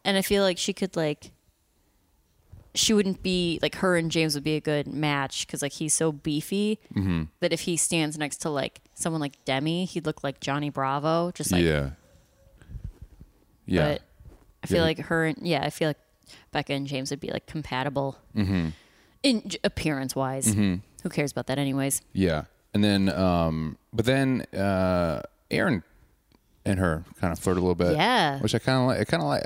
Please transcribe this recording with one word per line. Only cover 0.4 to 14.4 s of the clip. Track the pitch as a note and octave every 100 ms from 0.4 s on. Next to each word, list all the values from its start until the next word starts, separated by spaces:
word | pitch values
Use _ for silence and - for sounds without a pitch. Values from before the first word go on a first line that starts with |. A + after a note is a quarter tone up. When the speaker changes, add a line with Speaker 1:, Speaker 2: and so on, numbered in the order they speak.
Speaker 1:
like | G3 F3
she | -
could, | F#3 F#3 F3+
like, | D#3 D3+ - _ _ _ _ _ _ _ _ _ _ _ _ - - -
she | -
wouldn't | G#3+ G3 F#3
be, | F#3+ F3+ F3 D#3+
like, | D3+ -
her | F#3+ F3
and | E3
James | D#3+ D#3 D3
would |
be | D3 D3+
a |
good | D3+ D3 C#3+
match | D3+ D3+ C#3+ C3+ - -
'cause, | D3
like, | C#3+
he's | - D#3
so | - D#3+
beefy | D3 D#3+ D3 - G3 G#3 G#3+ -
Speaker 2:
Mm-hmm. | G#2+ F#2+ E2+ D#2 -
Speaker 1:
that | E3+
if | E3
he | - E3
stands | - E3+ D3+ D3+
next | D3 -
to, | E3
like, | D3 C3+ - _
someone | - E3+ D#3+
like | C#3+ - -
Demi, | C3 D3+ E3+ F#3
he'd | E3+ D#3+
look | D#3
like | C#3+ C3+
Johnny | - C#3+ D3
Bravo. | C#3 C3+ C#3+ D3+ E3 F3
Just | - -
like, | F#2
Speaker 2:
Yeah. | E2 D2+ C#2 D2 _ _ _ _ - - - - - - - - - _ _ _ -
Yeah. | F2+ D3+
Speaker 1:
but | D3 - _ - -